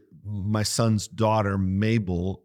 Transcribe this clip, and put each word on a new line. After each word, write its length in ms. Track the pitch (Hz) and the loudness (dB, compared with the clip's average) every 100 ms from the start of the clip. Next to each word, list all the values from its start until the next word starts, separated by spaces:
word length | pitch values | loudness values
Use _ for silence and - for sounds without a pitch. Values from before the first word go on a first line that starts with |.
| - - 101 | -10 -18 -10
my 380 | 104 98 107 | -8 -2 -2
son's 440 | 104 - 117 107 - | -2 0 2 2 -2
daughter, 500 | - 110 110 101 98 | 0 2 4 2 0
Mabel, 840 | 95 95 110 113 92 87 92 92 | 0 0 2 0 0 -2 -4 -6